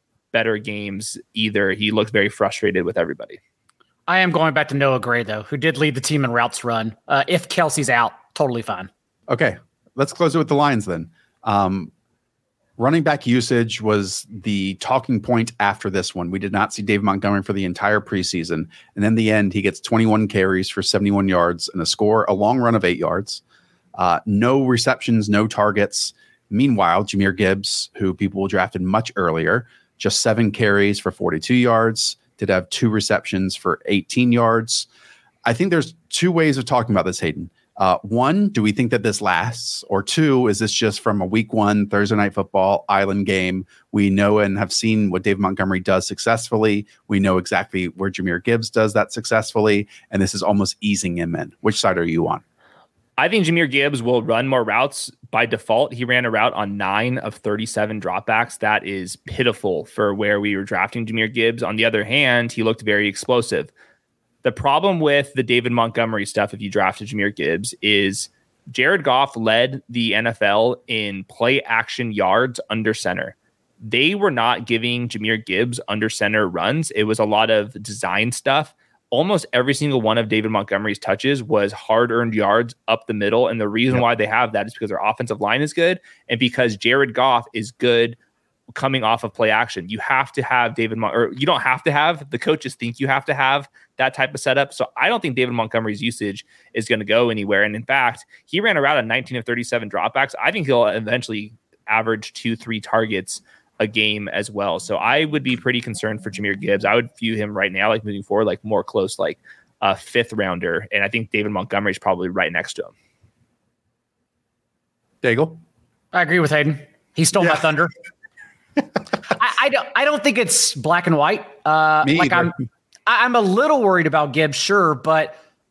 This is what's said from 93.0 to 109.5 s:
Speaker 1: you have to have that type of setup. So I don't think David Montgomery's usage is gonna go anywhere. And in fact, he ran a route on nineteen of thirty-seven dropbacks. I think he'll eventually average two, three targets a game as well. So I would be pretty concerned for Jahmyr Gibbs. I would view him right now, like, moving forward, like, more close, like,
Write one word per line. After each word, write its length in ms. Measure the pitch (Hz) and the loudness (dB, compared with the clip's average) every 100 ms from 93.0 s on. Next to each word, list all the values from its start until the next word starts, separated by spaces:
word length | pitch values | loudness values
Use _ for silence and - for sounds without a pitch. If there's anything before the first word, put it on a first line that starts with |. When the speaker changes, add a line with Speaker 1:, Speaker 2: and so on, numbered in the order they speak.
Speaker 1:
you 60 | 135 | -2
have 180 | 135 | -2
to 80 | 143 | -2
have 340 | 139 131 139 143 _ _ - | 0 0 0 -4 _ _ -2
that 160 | 131 | -2
type 220 | 135 135 | 0 -4
of 60 | 143 | -2
setup. 340 | 139 131 135 | 0 0 0
So 160 | - 123 | -2 -6
I 140 | - 165 | 0 0
don't 140 | 233 | 0
think 140 | 156 123 | -2 -2
David 160 | 123 | -2
Montgomery's 500 | 120 110 113 110 101 | -2 -2 -2 -2 -4
usage 420 | 117 117 104 98 - _ _ | -6 -4 -6 -6 -14 _ _
is 120 | 113 107 | -6 -2
gonna 200 | 110 104 | -2 2
go 240 | 110 120 | 2 2
anywhere. 320 | 110 101 98 | 0 0 2
And 120 | 104 | 2
in 100 | 107 | -2
fact, 420 | 120 135 123 - - - | -2 0 0 -2 -16 -20
he 160 | - - | -6 -2
ran 160 | 220 170 | 0 2
a 60 | |
route 160 | 135 147 | 2 2
on 100 | 113 | 0
nineteen 300 | 123 127 127 | -2 -4 -8
of 80 | 113 | -4
thirty-seven 420 | 120 113 120 107 | -4 -2 -4 -4
dropbacks. 460 | 95 104 135 139 - | -4 -2 -2 -2 -2
I 120 | 131 | -2
think 160 | 202 139 | -2 2
he'll 180 | 123 107 | 4 4
eventually 680 | 98 107 123 120 107 107 _ _ _ - | 0 -2 -4 -4 -8 -8 _ _ _ -2
average 480 | 110 113 110 - | 0 2 -2 -4
two, 220 | - 117 113 | -8 -6 -6
three 220 | 117 110 | -6 -8
targets 640 | - 113 110 98 92 - _ _ _ - | 0 0 0 -2 -6 -12 _ _ _ -4
a 60 | 110 | -2
game 420 | 110 107 104 104 | 0 0 0 -4
as 220 | 101 104 | -6 -4
well. 280 | 101 98 82 | -2 -2 -2
So 160 | - 87 | -2 -2
I 280 | 107 143 | 0 2
would 180 | 156 147 | 0 -2
be 140 | 131 123 | -2 -2
pretty 240 | 127 120 | -2 -4
concerned 420 | 117 110 110 107 | -4 -6 -6 -6
for 80 | - | -8
Jahmyr 300 | 95 104 98 | -6 -4 -4
Gibbs. 240 | 98 101 | -2 0
I 100 | 98 | 2
would 140 | 113 120 - | 0 0 -6
view 180 | 113 110 | -4 -4
him 200 | 104 104 | -4 -2
right 160 | 98 | -2
now, 160 | 92 107 | 0 0
like, 160 | 110 | 0
moving 200 | 107 101 | -2 -8
forward, 200 | - 101 | -4 0
like, 180 | 104 90 | 0 -2
more 180 | 107 104 | -2 -4
close, 380 | - 101 92 - | -2 -2 -2 -2
like, 180 | 87 76 - | -4 -6 -14